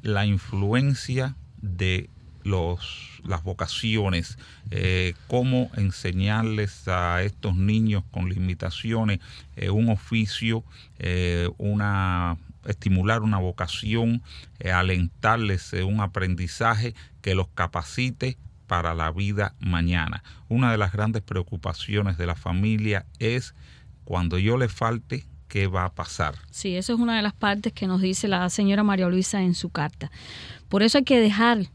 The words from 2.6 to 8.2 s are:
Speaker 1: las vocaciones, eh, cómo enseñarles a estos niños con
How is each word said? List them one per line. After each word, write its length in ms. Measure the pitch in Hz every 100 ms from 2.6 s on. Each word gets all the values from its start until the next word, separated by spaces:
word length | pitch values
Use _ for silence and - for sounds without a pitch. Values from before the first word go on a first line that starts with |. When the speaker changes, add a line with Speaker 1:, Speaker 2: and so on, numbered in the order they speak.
| 85 87 - - - -
Speaker 1:
las 200 | - 87
vocaciones, 960 | 87 92 82 - 113 110 98 87 85 - - - -
eh, 420 | 95 92 92 90 87 -
cómo 420 | 123 123 127 123 -
enseñarles 1080 | 98 - 92 92 101 107 110 107 101 - -
a 340 | 90 87 87
estos 340 | 98 - 107 90
niños 480 | 95 110 110 104 -
con 180 | 90